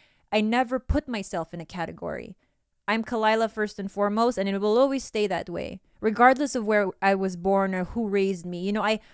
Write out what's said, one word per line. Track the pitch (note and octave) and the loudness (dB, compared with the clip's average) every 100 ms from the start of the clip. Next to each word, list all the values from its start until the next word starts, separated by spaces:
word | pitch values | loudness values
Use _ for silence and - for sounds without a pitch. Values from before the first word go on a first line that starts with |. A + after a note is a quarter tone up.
| _ _ - | _ _ -2
I | A3 | 0
never | G#3+ A#3+ B3 B3+ | 2 0 0 -2
put | - C#4+ D4+ | 0 -2 -2
myself | A3+ F#3+ F3+ E3 | -8 -6 -6 -6
in | F3 | -10
a | D#3+ | -12
category. | F#3 E3 E3+ E3+ D3+ - - _ _ _ _ - | -8 -8 -8 -8 -8 -10 -18 _ _ _ _ -4
I'm | A3 A3 | -2 -2
Kalila | A#3 G#3+ A3 A3+ | 0 2 2 0
first | A3 G#3+ - | -2 -4 -4
and | G3 | -8
foremost, | - G3+ G#3+ A#3 A#3+ | 0 0 2 2 2
and | G3 | -2
it | G3 | 0
will | G#3 A3+ | 2 4
always | C4+ C4+ | 4 0
stay | - A3 G#3 | -4 -2 -2
that | F3 - | -2 -6
way, | E3+ - F#3+ _ - | -8 -8 -12 _ -4
regardless | G#3+ G#3+ B3 C4 C#4+ B3 | -2 6 6 6 0 -2
of | G#3 | 2
where | G#3+ G3 - | 2 2 2
I | G3 | 2
was | G3 F#3+ F3+ | 2 0 -2
born | F#3 G3 G3 F#3 | 0 2 2 -2
or | F3+ | -4
who | A#3 G#3+ | -4 -2
raised | G3 G3 F#3 F3 | 0 0 -2 -6
me. | F3 F#3 | -6 -4
You | |
know, | G#3+ | 0
I, | G3 G#3+ - | 0 -2 -4